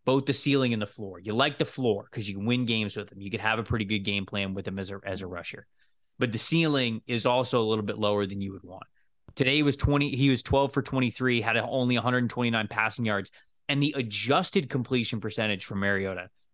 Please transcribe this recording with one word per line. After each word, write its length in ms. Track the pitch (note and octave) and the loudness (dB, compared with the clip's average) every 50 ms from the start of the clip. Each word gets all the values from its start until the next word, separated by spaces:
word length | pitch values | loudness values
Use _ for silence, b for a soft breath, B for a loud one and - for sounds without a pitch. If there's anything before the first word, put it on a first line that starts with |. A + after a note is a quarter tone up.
| - | 0
both 220 | B2+ C3 C#3 C3+ | 2 2 2 2
the 60 | C#3 C3+ | 0 0
ceiling 400 | - - D3 C#3 C#3 C3 B2 A#2 | 0 2 2 4 4 4 2 0
and 80 | G#2+ | 0
the 40 | G#2 | -2
floor. 320 | - - - G#2+ G2 F#2 E2+ | -6 -8 -12 -12 -12 -12 -10
You 140 | F2+ G#2+ | -6 -2
like 260 | G#2 A2+ C3+ D3+ C#3 - | 0 2 2 2 2 -2
the 60 | D3+ | -4
floor 420 | - - - C3 A#2 G#2 G2 - - | -4 -2 0 2 2 2 0 -2 -8
'cause 180 | - B2 G#2 G#2 | -10 -8 -8 -6
you 60 | F#2+ | -6
can 100 | G2 G2+ | -4 0
win 220 | A2+ B2 B2 B2+ | 0 0 2 2
games 300 | A2+ A#2 A2 G#2+ G2 - | 0 0 0 0 -2 -4
with 140 | G#2+ G2+ - | -8 -10 -10
him. 120 | - G2 | -12 -12
You 80 | G2 G2 | -10 -6
could 100 | F#2 G2+ | -4 -2
have 180 | G#2 A2 A2 A#2 | 0 0 0 0
a 40 | |
pretty 240 | A2 - A#2+ A2+ G#2+ | 0 -2 0 -2 0
good 140 | F#2+ G#2+ G#2 | 0 0 -2
game 260 | G2 G#2 G2+ G2+ G2 | 0 0 -2 -2 -2
plan 260 | - - G2+ G2 F#2+ | -2 -2 -2 -2 -2
with 160 | F#2+ G2 F#2 - | -4 -6 -6 -6
him 100 | F#2+ G2 | -6 -6
as 120 | F#2+ F#2+ | -6 -6
a, 100 | G2 G2 F#2+ | -8 -10 -8
as 180 | G2 F#2+ F#2 | -8 -6 -6
a 40 | F#2+ | -8
rusher. 400 | F2+ F2+ F2 E2+ - - - - _ _ _ _ _ _ _ _ _ _ - | -8 -10 -10 -10 -10 -12 -14 -16 _ _ _ _ _ _ _ _ _ _ -4
But 140 | B2+ A#2+ | -2 -2
the 60 | G#2 A2+ | 0 0
ceiling 640 | - - E3 E3 E3 D#3 C#3+ C3+ B2+ A#2 A2+ G#2 - | 0 2 4 4 4 4 4 2 2 0 -2 -4 -4
is 180 | - B2 A2+ G2 | -4 -2 0 2
also 380 | B2 B2 C3 B2+ - - B2 | 2 2 2 2 2 2 2
a 40 | A2+ | 2
little 180 | G#2+ A2 G#2+ G#2 | 2 2 0 0
bit 140 | G2+ G2+ G#2+ | -2 -2 0
lower 280 | G#2+ G#2 G#2 G2+ G2+ | 0 2 2 2 0
than 160 | F#2+ G2 G2 | -2 -2 -6
you 100 | G2 G2 | -6 -6
would 100 | F#2+ F#2+ | -8 -10
want. 220 | - F2 F#2 F#2+ - _ _ _ _ _ _ _ _ - - | -14 -16 -16 -16 -18 _ _ _ _ _ _ _ _ -10 -2
Today 200 | - C3+ C3 C#3 | 0 2 2 4
he 60 | D3+ | 4
was 140 | D3 C#3+ C3+ | 4 2 2
twenty, 380 | - - C#3+ C#3+ C#3+ C#3+ C#3+ C3 | 2 2 2 4 4 2 0 2
he 140 | B2 C#3 C#3 | 4 4 4
was 140 | C3 A#2+ | 4 2
twelve 320 | - - C3+ C3+ C#3 C3+ - | 2 2 2 2 2 2 0
for 80 | C#3+ | -2
twenty-three, 580 | - - C3+ C3 B2+ A#2+ - - B2+ B2+ B2 A#2 | -2 0 0 0 0 0 0 0 0 2 2 2
had 160 | G#2 A#2 A2+ | 2 2 0
a, 100 | A#2 G#2+ | 0 0
only 300 | B2 - C3 B2+ B2 B2 | 0 0 0 2 2 2
a 60 | A#2 | 2
hundred 260 | G#2+ B2 B2 B2 B2 A#2 | 2 2 2 2 0 0
twenty-nine 400 | - B2 B2 A#2 A#2 A2+ G#2+ G#2 | -2 0 0 0 0 0 -2 -2
passing 380 | - G#2+ A2 A2 - - A#2 | 0 0 0 0 0 -2 -2
yards, 240 | A2 G#2 G2 F#2+ - b b b b _ _ _ - | 0 0 -2 -2 -6 b b b b _ _ _ -2
and 120 | C#3+ C#3 | 0 0
the 120 | C#3+ D3+ - | 0 0 0
adjusted 720 | C#3 B2 A2 G2+ G#2 G#2+ A#2 C#3 E3+ F#3 - - G3 D3 B2 | -2 -4 -4 -4 -4 0 2 2 2 2 2 0 0 0 0
completion 520 | - C3 A2+ - C3 B2 A2+ - - G#2+ | -2 -4 -2 0 0 0 0 0 -4 -4
percentage 440 | F#2 G#2+ - - A2 G#2+ G2+ F#2 - | -6 -4 -2 -2 0 0 0 -2 -4
for 120 | - A2 | -6 -4
Mariota 520 | G2 G2 G2 G2+ G2 G2 F#2+ F#2 F2+ F2+ F#2 _ _ _ _ | 0 2 2 2 2 0 -2 -4 -6 -10 -14 _ _ _ _